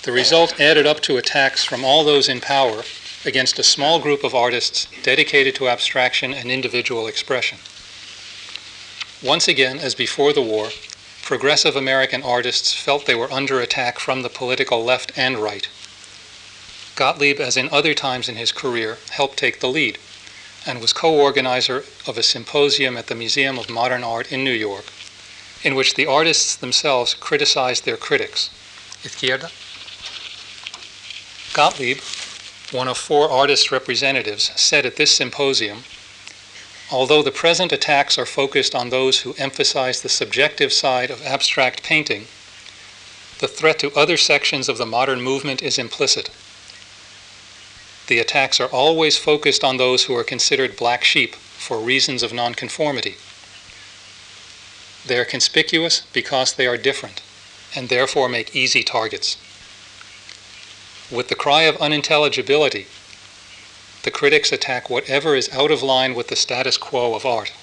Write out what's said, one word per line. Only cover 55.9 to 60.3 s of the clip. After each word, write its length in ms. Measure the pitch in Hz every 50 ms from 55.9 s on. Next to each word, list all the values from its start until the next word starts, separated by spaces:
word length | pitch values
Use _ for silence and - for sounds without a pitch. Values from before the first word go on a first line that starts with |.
| 156 - - -
because 400 | - 127 117 - - 131 127 127
they 160 | - - 131 123
are 100 | 120 120
different, 440 | 110 135 135 - - 110 - - - - - - - - - - - - -
and 140 | 143 127 120
therefore 400 | 127 123 131 135 - 151 135 127
make 280 | 123 120 110 - -
easy 280 | 139 127 123 - 131 110
targets. 540 | - - 120 110 110 101 95 - - - - - - - - - - - - - - - - - - - - - -